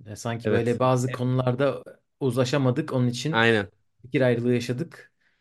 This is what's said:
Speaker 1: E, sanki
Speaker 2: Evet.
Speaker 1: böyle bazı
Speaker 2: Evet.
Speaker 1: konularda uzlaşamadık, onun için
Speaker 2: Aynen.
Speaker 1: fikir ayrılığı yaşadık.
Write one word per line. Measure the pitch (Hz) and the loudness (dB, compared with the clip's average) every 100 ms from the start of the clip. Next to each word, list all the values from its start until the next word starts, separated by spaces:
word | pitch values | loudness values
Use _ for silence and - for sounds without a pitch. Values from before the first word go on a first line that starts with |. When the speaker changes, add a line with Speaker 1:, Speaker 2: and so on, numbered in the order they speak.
| 107 | -18
Speaker 1:
E, | 104 | -10
sanki | 120 117 113 | -6 -4 0
Speaker 2:
Evet. | |
Speaker 1:
böyle | 113 117 117 | 0 0 0
bazı | 127 127 123 | 2 2 0
Speaker 2:
Evet. | 123 | -2
Speaker 1:
konularda | 123 127 127 123 143 - - - _ - | -2 0 0 0 0 -2 -10 -20 _ -6
uzlaşamadık, | 139 120 127 147 127 131 156 | -4 0 0 2 2 0 -2
onun | 131 123 | 0 0
için | 120 147 113 | 0 -2 2
Speaker 2:
Aynen. | 117 110 98 _ _ _ | 4 4 0 _ _ _
Speaker 1:
fikir | - 147 | -6 0
ayrılığı | 127 117 120 | 2 2 0
yaşadık. | 123 120 127 170 - - _ _ _ | 0 -2 -6 -8 -12 -20 _ _ _